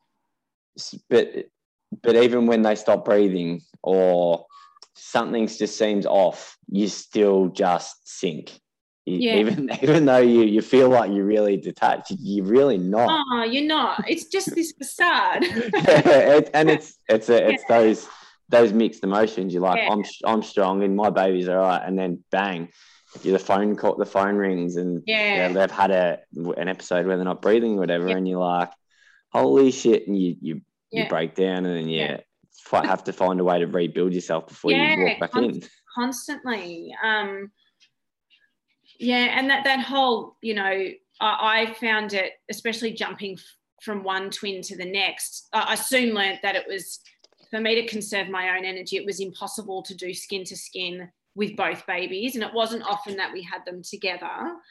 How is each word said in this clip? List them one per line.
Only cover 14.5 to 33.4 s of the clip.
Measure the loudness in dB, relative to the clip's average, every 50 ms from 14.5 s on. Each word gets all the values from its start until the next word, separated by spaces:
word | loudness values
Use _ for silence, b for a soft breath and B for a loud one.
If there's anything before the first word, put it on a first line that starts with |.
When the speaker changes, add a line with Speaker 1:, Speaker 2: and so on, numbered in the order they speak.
| -4
Speaker 2:
this | -4 -4 -6 -8
facade. | -14 -14 -8 -2 0 2 2 2 2 0 0 0 0 -2
Speaker 1:
<laughs> |
Yeah, | -2 -2 -4 -4 -2 0 2 4 6 6 6 8 8 8 8 8 8 6
it, | 6 6 4 2
and | 4 4 4
it's, | 4 2 0 -10 -20 _ _ 2
it's | 2 2 4 4
a, | 4 6 6 4
it's | 2 2 2 4
Speaker 2:
Yeah. | 4 6
Speaker 1:
those, | 6 6 4 2 -4 -16 B B B B B B _ 4
those | 6 6 6 6 6
mixed | 2 2 2 -2 -2 -2
emotions. | 0 2 2 2 2 0 -4 -4 -2 -2
You're | 0 2
like, | 2 2 2
Speaker 2:
Yeah. | 2 0
Speaker 1:
"I'm | 0 0
s-, | -2 -6 -8 -6 -2
I'm | 0 0 0 -2
strong | -2 0 0 2 2 2 0 0
and | 0 0
my | 2 2 2
baby's | 2 2 2 2 2 0 0 0
all | 0
right." | 2 2 2 2 0 -2
And | -4 -4
then | -2 -2 -4 -6 -8 _ -4
bang, | -2 -2 -2 -2 -4 -6 -10 -12 b b b b b b b b b b -2
you, | 0
the | 0 0
phone | 2 0 0 2 2 0 -2
call, | 0 0 -2 0
the | 0 -4
phone | -2 0 0 0 0 0
rings | 0 0 0 -2 -2 -2 -4 -4
and, | -4 -4 -4 -4 -6 -4
Speaker 2:
Yeah. | -4 -2 -2 0 0 0
Speaker 1:
yeah, | 0 0 0 0
they've | 0 0 0
had | 0 0 2 2
a, | 2 2 2 0 0 -4 -8 -14 -10 -8 -6 -4 -4
an | -4 -4
episode | -6 -6 -8 -6 -4 -2 0 0
where | 0 0
they're | 0 -2
not | -2 -4 -2
breathing | 2 2 2 4 2 0 0
or | 0
whatever, | 0 0 -2 -2 0 -2
Speaker 2:
Yeah. | -2
Speaker 1:
and | -2 -2
you're | -2 -2 -2 -2
like, | 0 0 0 -2 -4 -6 _ _ b b b b b b b b b
"Holy | 0 0 2 4 6 6 6 4
shit." | 4 2 2 4 2 2 2
And | -2 -2 0
you, | 0 -2 -2 -4
you, | -8 -10 -10
you | -10 -12 _ _ _ _ -10 -6 -6 -4
Speaker 2:
Yeah. |
Speaker 1:
break | -2 -2 -2 -2 -4 -2
down | 0 0 0 0 -2 -2
and | -2 -4
then, | -4 -4 -4
yeah, | -2 -2 -2 -4
Speaker 2:
Yeah. | -6 -8 -12 _ _ _ _ _ _ -18 -8
Speaker 1:
fi-, | -2 0 0 2
have | 0 -2 -2 -4
to | -8 -4
find | 0 0 0 2
a | 2